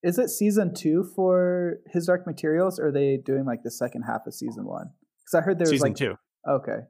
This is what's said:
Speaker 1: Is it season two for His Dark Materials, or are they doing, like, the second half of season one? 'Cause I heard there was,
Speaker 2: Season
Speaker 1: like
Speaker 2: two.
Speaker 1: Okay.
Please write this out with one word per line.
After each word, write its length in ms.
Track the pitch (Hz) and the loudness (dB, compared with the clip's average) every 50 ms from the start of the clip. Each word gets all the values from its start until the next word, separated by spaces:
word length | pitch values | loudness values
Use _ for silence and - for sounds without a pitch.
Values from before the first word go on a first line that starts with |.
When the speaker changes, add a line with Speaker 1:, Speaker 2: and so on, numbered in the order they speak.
| - | 0
Speaker 1:
Is 160 | 175 175 240 | 0 2 2
it 100 | 254 226 | 0 0
season 440 | - - 208 208 208 214 202 175 175 | 0 2 2 4 4 4 2 2 -2
two 360 | - - 156 156 170 196 185 - | -2 0 2 2 2 2 -2 -2
for 600 | - 190 185 185 180 180 180 180 180 175 175 170 - _ - | 0 2 4 4 4 4 2 0 0 -2 -2 -4 -6 _ -6
His 160 | - 175 170 | -4 -4 0
Dark 200 | 175 180 180 180 | 2 0 0 0
Materials, 520 | 175 160 - - 156 156 165 185 190 185 - | -6 -10 -4 -2 0 2 2 2 0 0 0
or 100 | - 156 | -2 0
are 40 | 139 | 0
they 240 | 143 143 139 139 | 2 2 2 2
doing, 280 | 135 131 - 135 135 135 | 0 0 -2 -2 0 0
like, 180 | 135 120 117 - | -2 -4 -4 -6
the 60 | - | -10
second 320 | - - 131 123 - 120 113 | -6 -4 -6 -6 -6 -6 -6
half 240 | 113 113 113 - | -4 -6 -6 -6
of 80 | - - | -10 -12
season 300 | - - 123 113 113 101 | -10 -10 -8 -8 -8 -10
one? 240 | - - - - - - _ _ _ _ _ _ | -10 -10 -10 -12 -14 -18 _ _ _ _ _ _
'Cause 80 | - - | 0 2
I 60 | 170 | 2
heard 180 | 160 190 190 175 | 2 2 0 2
there 60 | 180 | 2
was, 60 | 160 | 2
Speaker 2:
Season 180 | 151 135 143 135 | 4 4 2 2
Speaker 1:
like 80 | 104 | 0
Speaker 2:
two. 220 | - 143 110 92 - _ _ _ _ _ - | 0 -2 -4 -4 -6 _ _ _ _ _ 0
Speaker 1:
Okay. 300 | 143 131 - - 107 107 120 - | 0 0 0 -2 -8 -8 -8 -12